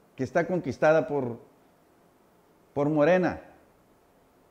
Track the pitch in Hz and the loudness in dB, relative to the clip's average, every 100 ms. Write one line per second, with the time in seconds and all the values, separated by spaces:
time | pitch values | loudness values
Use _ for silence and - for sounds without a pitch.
0 | _ - 131 175 170 180 143 - 156 160 | _ -8 -4 -2 -2 -2 -4 0 2 4
1 | - 143 123 117 - _ _ _ _ _ | 2 -4 -6 -10 -18 _ _ _ _ _
2 | _ _ _ _ _ _ _ 139 143 156 | _ _ _ _ _ _ _ -4 0 2
3 | 147 185 165 85 - - _ _ _ _ | 4 2 0 -4 -14 -20 _ _ _ _
4 | _ _ _ _ _ | _ _ _ _ _